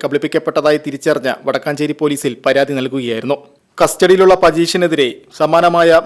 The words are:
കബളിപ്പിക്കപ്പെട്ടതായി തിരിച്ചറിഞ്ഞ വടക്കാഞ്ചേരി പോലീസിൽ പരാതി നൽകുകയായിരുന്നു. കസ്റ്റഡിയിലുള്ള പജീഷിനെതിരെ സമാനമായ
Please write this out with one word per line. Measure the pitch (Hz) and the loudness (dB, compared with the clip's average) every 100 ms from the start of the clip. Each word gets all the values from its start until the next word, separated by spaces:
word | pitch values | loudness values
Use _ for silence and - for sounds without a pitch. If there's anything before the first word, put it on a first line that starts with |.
കബളിപ്പിക്കപ്പെട്ടതായി | 139 143 151 160 156 156 147 151 147 | -2 -4 -2 -2 -2 -2 0 -2 -4
തിരിച്ചറിഞ്ഞ | 135 165 143 127 - - | -6 -2 -2 -2 -6 -4
വടക്കാഞ്ചേരി | 127 151 143 151 147 | -6 -6 -4 -4 -2
പോലീസിൽ | 151 143 143 110 135 | -4 -2 -6 -4 0
പരാതി | 135 139 139 | 0 0 -2
നൽകുകയായിരുന്നു. | 131 131 120 113 117 143 - _ _ - | -6 -6 -6 -6 -4 -6 -8 _ _ -2
കസ്റ്റഡിയിലുള്ള | 165 - 180 185 185 185 | -2 2 2 4 4 4
പജീഷിനെതിരെ | 175 160 170 185 175 156 127 104 - - | 4 2 -2 -2 -2 0 -2 -4 -16 -4
സമാനമായ | 156 165 170 170 170 165 | 0 2 2 2 4 4